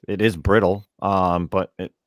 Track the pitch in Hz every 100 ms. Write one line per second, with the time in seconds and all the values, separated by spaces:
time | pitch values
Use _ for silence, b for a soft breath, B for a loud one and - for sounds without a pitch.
0 | - 98 110 85 92 107 92 101 - -
1 | 98 98 90 87 85 95 92 - 92 _